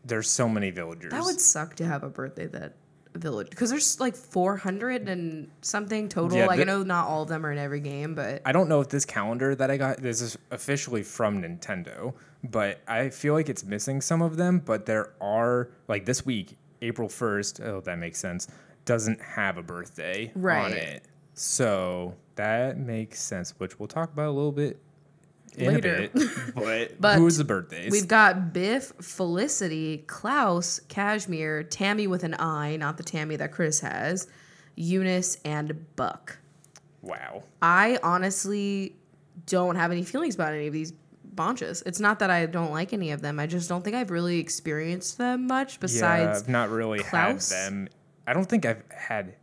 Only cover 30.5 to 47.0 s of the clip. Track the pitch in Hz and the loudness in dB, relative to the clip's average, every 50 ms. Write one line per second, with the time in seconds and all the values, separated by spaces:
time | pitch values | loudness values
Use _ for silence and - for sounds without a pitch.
30.5 | 175 175 175 - - - - - - 202 202 208 214 214 196 190 175 160 156 156 | 4 2 0 -2 -4 -6 -8 -8 -4 -2 0 0 0 0 -2 -4 -4 -2 -2 -2
31.5 | 156 151 160 165 - - 196 196 214 214 208 190 180 175 180 160 160 - 160 160 | -2 -2 -4 -6 -4 -2 0 0 2 2 2 0 0 0 0 -2 -2 -2 -2 -2
32.5 | 156 147 147 147 156 160 151 143 165 - - - - 160 151 156 156 143 147 151 | 0 0 -2 -2 -2 -2 -2 -4 -4 -6 -8 -6 -4 -4 -2 -2 -2 -4 -4 -4
33.5 | - - 170 151 - - - - - - 110 151 180 180 - - - - - - | -2 0 0 2 2 0 -2 -2 -4 -2 -2 -2 -2 -2 -6 -8 -16 -20 -20 -20
34.5 | - - - - _ - 165 170 185 190 190 185 185 180 180 - - - - 151 | -20 -20 -20 -18 _ -6 -2 0 2 2 2 2 2 2 0 -2 -4 -4 -4 -4
35.5 | 151 151 151 151 156 156 165 - _ - 127 90 - - - - - - _ _ | -4 -2 -2 -4 -6 -8 -10 -12 _ -2 -2 -2 -4 -6 -14 -18 -18 -18 _ _
36.5 | _ _ - _ _ - _ _ _ _ - 92 85 - 65 65 - 98 - - | _ _ -20 _ _ -20 _ _ _ _ -12 -10 -10 -10 -10 -12 -12 -14 -16 -18
37.5 | _ _ - 165 175 185 208 226 254 - - 165 175 180 185 196 190 - - 190 | _ _ 4 6 8 8 8 6 4 2 4 2 2 4 2 0 0 -2 -2 -2
38.5 | 208 208 202 202 202 196 196 - - - _ _ _ _ _ _ _ 175 - - | -2 0 0 0 0 -2 -4 -6 -10 -18 _ _ _ _ _ _ _ -16 -6 0
39.5 | 185 180 180 180 170 170 165 170 175 175 180 - - 269 339 311 190 175 165 151 | 2 2 2 2 2 2 2 2 0 -2 -2 -2 -2 -2 -2 -2 -2 -2 -2 -2
40.5 | 151 151 151 151 147 156 160 160 170 - _ _ - _ - - - 185 160 196 | -2 -4 -4 -4 -4 -4 -6 -8 -12 -18 _ _ -20 _ -20 -12 -6 -2 -2 -2
41.5 | 254 240 - - 170 - - 185 170 202 208 202 214 214 214 190 180 175 165 160 | -2 -2 -4 -6 -6 -6 -6 -6 -4 2 2 2 4 4 4 4 4 4 2 2
42.5 | 170 175 170 156 151 156 185 196 233 208 180 151 147 143 147 147 147 147 147 160 | 0 0 0 0 0 -2 -2 -2 -2 -2 -2 -2 -2 -2 -4 -4 -2 -2 -2 -2
43.5 | 175 175 170 170 175 180 175 208 220 247 247 190 175 170 170 175 175 170 160 - | -2 -2 -2 -2 -2 -2 -2 -2 -2 -2 -2 0 0 0 0 2 2 0 0 -2
44.5 | - - - 160 151 151 156 165 175 180 - - - - 247 247 247 254 254 254 | -6 -4 -2 -4 -2 -2 -2 -2 -4 -4 -4 -8 -4 -2 0 0 0 0 0 0
45.5 | 254 262 277 262 - - - 180 120 120 175 170 170 170 165 - - - 104 123 | 2 0 0 -2 -4 -6 -4 0 2 4 4 4 6 6 4 4 2 0 0 2
46.5 | 127 120 117 101 113 113 113 110 107 104 | 2 2 2 2 0 0 0 0 0 -2